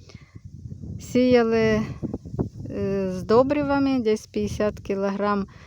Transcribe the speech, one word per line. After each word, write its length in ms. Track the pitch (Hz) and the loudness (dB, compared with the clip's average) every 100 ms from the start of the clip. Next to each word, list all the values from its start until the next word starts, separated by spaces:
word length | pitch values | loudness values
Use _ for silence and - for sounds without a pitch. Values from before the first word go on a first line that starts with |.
| - - - - - - - - - - | -20 -20 -20 -20 -18 -16 -14 -14 -12 -12
Сіяли, 840 | - 247 254 247 226 226 220 214 214 - - - - - - - - | -2 2 6 6 4 4 4 2 0 -6 -8 -8 -8 -6 -6 -8 -10
е, 420 | 208 196 196 190 | -6 -2 -2 -2
з 120 | 185 | -4
добривами, 760 | 175 220 269 294 277 277 269 262 | 4 6 6 2 2 2 2 2
десь 280 | 220 214 - | 2 0 -2
п'ятдесят 520 | 214 208 - 208 208 | -4 -4 0 -2 -2
кілограм 680 | - 196 202 196 202 202 196 - | -4 -2 -2 0 0 0 -2 -10